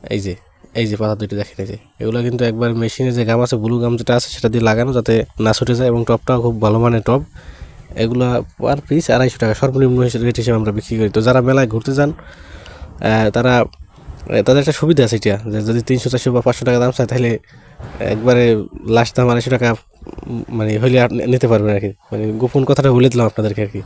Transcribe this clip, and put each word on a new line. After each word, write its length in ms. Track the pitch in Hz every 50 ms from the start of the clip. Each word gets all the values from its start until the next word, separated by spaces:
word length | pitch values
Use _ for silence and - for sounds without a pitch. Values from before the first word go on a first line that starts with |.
| - -
এই 100 | 110 104
যে, 120 | 98 98 87 - _ _ _ _ - - _
এই 120 | 117 117
যে 100 | 107 104
পাতা 180 | 104 110 107 107
দুটো 200 | 104 107 98 104 101
দেখেন, 160 | 101 - - -
এই 60 | 98 107
যে 60 | - - _ _ _ _
এগুলো 180 | - 110 113 120
কিন্তু 200 | 120 120 117 120 123
একবার 260 | 117 110 113 120 117 117
মেশিনে 380 | 113 117 110 - - 131 127
যে 100 | 120 123 117
গাম 160 | 107 113 117
আছে, 160 | 123 123 135
ব্লু 200 | 113 107 113 120 120
গাম 140 | 117 120 120
যেটা 160 | 117 120 - 120
আছে, 120 | 123 - - -
সেটা 140 | - - 113
দিয়ে 160 | 110 117 113 110
লাগানো 220 | 110 113 120 135
যাতে 220 | 131 123 107 - 113 113 113 - - -
না 120 | 110 110
ছুটে 220 | 110 - 123 113 123
যায়, 140 | 117 127 123
এবং 120 | 117 117 113
টবটাও 340 | 110 117 113 - - 131 120 117
খুব 100 | 120 117 107 110
ভালো 140 | 107 107 113
মানের 240 | 117 120 117 113 107 -
টব। 120 | 120 139 151 - - - - - - - - - - - - - - -
এগুলা 260 | 113 113 120 123 127 123 123 120 - - _ -
per 160 | 123 117 139 147 - -
piece 200 | 143 160 - - 117
আড়াইশো 240 | 123 131 127 - -
টাকা 120 | 117 110 107
সর্বনিম্ন 440 | - - 135 131 135 135 127 123 123
হিসেবে, 220 | 123 123 117 117 117
রেট 100 | 120 117
হিসেবে 200 | - 113 123 117 110
আমরা 120 | 110 107
বিক্রি 220 | 104 107 - - 117 110
করি। 120 | 110 104 -
তো 40 | 110
যারা 200 | 110 120 127 131
মেলায় 280 | 120 127 135 135 131 113
ঘুরতে 200 | 110 113 - 139 135 139
যান, 120 | 143 147
আহ, 1200 | 160 - - - - - - - - - - - - - - - - - - 110 110 110 110 107
তারা, 240 | - 120 120 127 123 120
আহ, 840 | 110 - - - - - - - - - - - - - - 113 101
তাদের 140 | 127 131 143
একটা 120 | 139 156 147 -
সুবিধা 220 | - 156 170 143 123
আছে 120 | 110 117
এটা, 200 | 107 - 107 98 101 110 113
যে 60 | 104 107 104 107
যদি 120 | 117 120
তিনশো, 260 | 113 - 131 123 - 127
চারশো 180 | 127 120 - 131
বা 80 | 123 120 113
পাঁচশো 180 | 131 123 - -
টাকা 140 | 127 123 120
দাম 120 | 120 127 127
চায়, 120 | - 127 110
তাহলে 220 | 123 123 123 117 113 - _ _ - - - - - - - - - -
একবারে 440 | 110 - 104 107 113 123 123 120 120 117 113 107 101 - - - -
লাস্ট 260 | 107 110 117 120 113 -
দাম 100 | - 123 123
আড়াইশো 220 | 120 120 120 131
টাকা, 180 | 127 120 123 117
উম, 680 | 117 110 _ _ _ _ - - - - - - 120 113 - -
মানে 300 | - 113 107 107 107 107
হইলে 160 | 117 131 123 127
আর 100 | 120 120
নি-, 140 | - 120 - 127
নিতে 140 | - 127 - 117
পারবেন 200 | 113 107 104 107 104
আর 60 | 101
কি। 100 | 107 101 95 _ _ _
মানে 120 | 110 107 107 107
গোপন 320 | 107 110 123 120 - 143 131
কথাটা 260 | 135 139 156 135 139
বলে 160 | 123 123 123 131
দিলাম 180 | 120 120 117
আপনাদেরকে 340 | 107 - - 107 107 101 104
আর 80 | 107 101 -
কি। 80 | 101 87